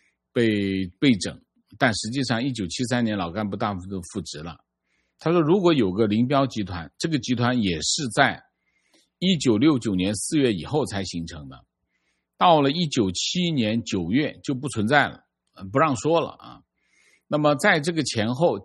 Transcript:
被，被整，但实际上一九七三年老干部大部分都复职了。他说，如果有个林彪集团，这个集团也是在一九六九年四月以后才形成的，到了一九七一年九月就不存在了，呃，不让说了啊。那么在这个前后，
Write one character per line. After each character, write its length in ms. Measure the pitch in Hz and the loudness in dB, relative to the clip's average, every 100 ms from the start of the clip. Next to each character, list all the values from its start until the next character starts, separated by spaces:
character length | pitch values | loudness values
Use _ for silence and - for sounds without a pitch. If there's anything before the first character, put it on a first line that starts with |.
| _ _ _ | _ _ _
被， 520 | 127 113 104 98 95 90 - | 0 2 2 0 -2 -4 0
被 160 | 143 104 | 2 2
整， 260 | - 69 _ _ _ - | -2 -10 _ _ _ -2
但 160 | 131 101 | 0 0
实 140 | 107 | -4
际 120 | 135 131 | -6 -2
上 180 | 113 | -2
一 80 | 139 | -4
九 160 | 113 87 | -4 -6
七 160 | - 120 | -6 -4
三 180 | 123 | -2
年 140 | 113 104 | 0 -2
老 140 | 87 | -4
干 180 | 95 104 | -4 -6
部 60 | 101 | -4
大 180 | 110 | -4
部 60 | 95 | -4
分 100 | 92 | -8
都 120 | 95 87 | -10 -8
复 80 | 104 | -10
职 220 | 80 76 | -10 -12
了。 220 | 82 - _ _ _ _ _ _ | -14 -16 _ _ _ _ _ _
他 120 | 156 | 0
说， 100 | 175 | 2
如 200 | 151 202 | 4 4
果 120 | 175 | 4
有 180 | 151 95 | 4 2
个 160 | 92 110 | 2 2
林 200 | 107 123 | 2 2
彪 180 | 139 135 | 2 0
集 180 | 110 | -2
团， 280 | 92 90 78 _ | -6 -8 -10 _
这 120 | 165 | -4
个 80 | 151 | -2
集 160 | 127 120 | -2 0
团 260 | 120 127 | 0 2
也 180 | 101 80 | 0 -2
是 260 | - - 131 | -2 -4 -2
在 300 | 147 127 85 - _ _ _ _ _ _ _ | 2 2 0 -12 _ _ _ _ _ _ _
一 180 | 180 170 | 0 2
九 200 | 127 104 | 2 4
六 220 | 151 135 | 4 2
九 160 | 117 95 | 0 0
年 180 | 92 107 | 0 -2
四 220 | - 160 | -2 2
月 160 | 127 | 2
以 120 | 92 78 | 0 -2
后 200 | 147 107 | -4 -2
才 180 | 101 | -4
形 220 | 92 85 80 | -6 -8 -10
成 220 | 82 69 | -12 -16
的， 180 | 65 _ _ _ _ _ _ _ _ | -18 _ _ _ _ _ _ _ _
到 240 | 185 160 | 6 6
了 80 | 135 | 4
一 140 | 165 165 | 2 0
九 240 | 131 95 | 2 0
七 300 | 90 - 180 | 0 -4 -2
一 100 | 175 | 0
年 320 | 151 107 113 | 0 0 -2
九 280 | 113 98 82 | -2 -4 0
月 280 | 123 143 - | 0 0 -4
就 100 | - | -6
不 140 | 127 143 | -6 -4
存 180 | 113 107 | -4 2
在 200 | 143 107 | 2 2
了， 180 | 69 _ _ _ | -4 _ _ _
呃， 100 | - 95 | -18 -4
不 140 | 131 | 2
让 160 | 156 113 | 2 2
说 240 | 147 165 | 0 0
了 100 | 131 | 0
啊。 300 | - 120 123 _ _ _ _ _ _ _ | -8 -20 -20 _ _ _ _ _ _ _
那 100 | 151 | 2
么 180 | 151 147 | 2 4
在 240 | 214 170 | 2 2
这 120 | 147 | 0
个 120 | 165 | -2
前 320 | 135 113 107 127 | -2 -2 -2 2
后， 240 | 170 98 | 0 0